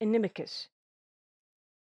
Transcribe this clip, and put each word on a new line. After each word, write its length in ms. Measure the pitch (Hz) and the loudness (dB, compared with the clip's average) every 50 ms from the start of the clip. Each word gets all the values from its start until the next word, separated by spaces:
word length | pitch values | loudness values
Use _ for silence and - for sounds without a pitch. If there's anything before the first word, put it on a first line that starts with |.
Inimicus. 680 | 226 214 220 233 214 180 - - - - - - - - _ _ _ _ _ _ _ _ _ _ _ _ _ _ _ _ _ _ _ _ _ _ _ _ | 0 2 4 4 2 2 -2 -4 -8 -8 -8 -12 -12 -14 _ _ _ _ _ _ _ _ _ _ _ _ _ _ _ _ _ _ _ _ _ _ _ _